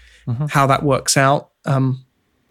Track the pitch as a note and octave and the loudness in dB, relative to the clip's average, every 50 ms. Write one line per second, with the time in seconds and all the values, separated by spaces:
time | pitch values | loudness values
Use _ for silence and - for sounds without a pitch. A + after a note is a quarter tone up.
0 | - _ _ _ _ C3 A#2 B2 D3+ D3 - C#3+ C#3 C3+ C3+ - D3+ C#3+ C3 - | -20 _ _ _ _ -8 -6 -6 -6 -2 0 0 2 2 2 0 0 0 0 0
1 | - - - D3 C3+ C3+ C#3+ - - - _ _ - - C#3 C3 C3 C3 C3 C3 | -2 -2 0 2 2 2 2 0 -2 -8 _ _ -6 -4 -2 0 0 -2 -4 -6
2 | - _ _ _ _ _ _ _ _ _ | -10 _ _ _ _ _ _ _ _ _